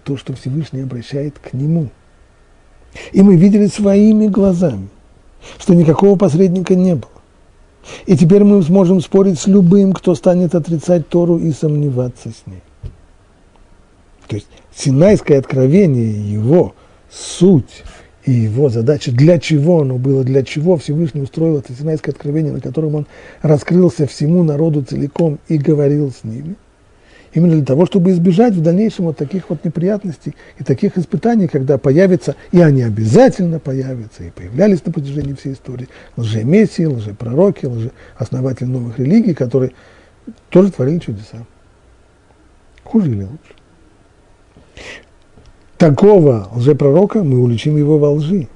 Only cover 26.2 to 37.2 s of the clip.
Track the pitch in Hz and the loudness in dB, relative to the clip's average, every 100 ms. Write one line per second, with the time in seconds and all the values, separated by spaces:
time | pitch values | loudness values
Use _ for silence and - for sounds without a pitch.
26.2 | 110 113 151 208 _ _ _ _ _ _ | -12 -12 -12 -16 _ _ _ _ _ _
27.2 | _ 151 175 160 135 135 180 202 180 180 | _ 0 2 2 2 0 2 2 0 2
28.2 | 175 175 247 185 160 175 220 - 170 147 | 2 2 2 2 0 0 0 -2 -6 -6
29.2 | 139 190 - 170 175 165 175 208 196 139 | -8 -8 -8 -8 -6 -4 -4 -4 -6 -12
30.2 | - - - - 139 127 202 - 160 170 | -14 -16 -20 -12 -4 -2 -2 -2 -4 -4
31.2 | 226 233 175 143 131 139 143 139 196 180 | 0 0 0 -2 -2 0 2 2 2 2
32.2 | - - - 175 165 135 120 104 110 151 | -2 -10 0 4 4 4 0 -2 2 4
33.2 | 262 - 175 160 147 135 131 131 104 - | 4 2 -4 -4 -6 -6 -6 -10 -14 -18
34.2 | 87 - 87 120 208 180 - 165 139 143 | -18 -18 -10 -2 0 0 -2 -8 -8 -8
35.2 | 143 135 139 135 - 123 127 - - - | -8 -10 -10 -12 -14 -14 -16 -18 -16 -8
36.2 | 113 110 110 190 208 - 160 123 104 101 | -6 -4 2 2 2 0 -4 -4 -8 -12